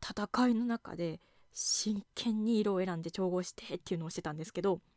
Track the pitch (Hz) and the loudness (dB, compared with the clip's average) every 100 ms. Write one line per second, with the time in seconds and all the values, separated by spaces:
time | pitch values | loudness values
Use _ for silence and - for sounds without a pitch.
0 | - - 208 - 254 226 240 220 - 170 | -2 -6 -2 4 4 4 2 -2 -4 -4
1 | 170 160 _ _ - - - - 214 208 | -4 -4 _ _ -16 -6 -2 0 0 -2
2 | - - 233 214 214 226 208 190 185 165 | -4 -4 0 2 4 4 4 2 2 0
3 | 165 - 185 180 180 - - - - 170 | -4 0 0 2 -2 -8 -8 -8 -4 -4
4 | 160 185 165 151 160 - 196 180 _ | -2 -4 -6 -6 -6 0 2 0 _